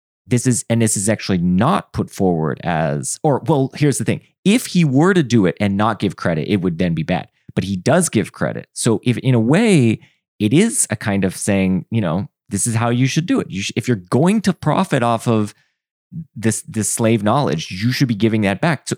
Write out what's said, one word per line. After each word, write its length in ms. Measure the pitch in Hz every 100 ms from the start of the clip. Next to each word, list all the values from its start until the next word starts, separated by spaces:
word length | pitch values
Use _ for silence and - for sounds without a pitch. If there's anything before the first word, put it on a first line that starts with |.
| _ _ -
this 200 | 120 127
is, 180 | 110 -
and 120 | 117
this 160 | 110 107
is 100 | 98
actually 300 | 104 - 92
not 560 | 90 90 127 190 -
put 160 | - -
forward 500 | - 95 82 78 64
as, 560 | - 80 78 73 64 -
or, 160 | 156 123 117
well, 260 | 147 135 -
here's 240 | 147 -
the 40 |
thing. 180 | 120 151 _ _
If 220 | 190 233 -
he 180 | 180
were 300 | 160 131 175
to 100 | 190
do 220 | 123 117 90
it 100 | -
and 180 | 101 98
not 220 | 110 104
give 160 | 101 -
credit, 360 | 95 80 71
it 60 | 101
would 160 | 90 82
then 160 | 90 82
be 80 |
bad. 260 | 78 90 - _ -
But 100 | -
he 140 | 92 95
does 320 | 90 165 180
give 220 | 113 85
credit. 360 | - 73 - -
So 260 | - 123 107
if, 140 | 123 110
in 160 | 131 123
a 40 |
way, 600 | 113 165 233 175 117 104 _ _ _ -
it 120 | 107
is 340 | 139 226 - -
a 60 | 110
kind 280 | 113 98
of 120 | 95 -
saying, 500 | - 98 95 92 -
you 100 | 113
know, 260 | 90 85 - _ -
this 160 | 98 -
is 80 | 110
how 140 | 120
you 160 | 120 131
should 200 | - 180
do 120 | 269
it. 100 | -
You 100 | 92
sh-, 100 | 101 -
if 120 | -
you're 80 | 110
going 440 | 90 120 175 220
to 120 | 190
profit 500 | 165 151 147 190 139
off 240 | 120 113 -
of 260 | 113 104 - _ _ _ _ _ 160 160 -
this, 260 | 110 -
this 280 | - 110 101
slave 300 | - 113 113
knowledge, 480 | 104 131 113 71 -
you 200 | 92 117
should 160 | 127 127
be 80 | 104
giving 260 | 110 107
that 200 | 98 98
back. 260 | 170 147
So 80 | -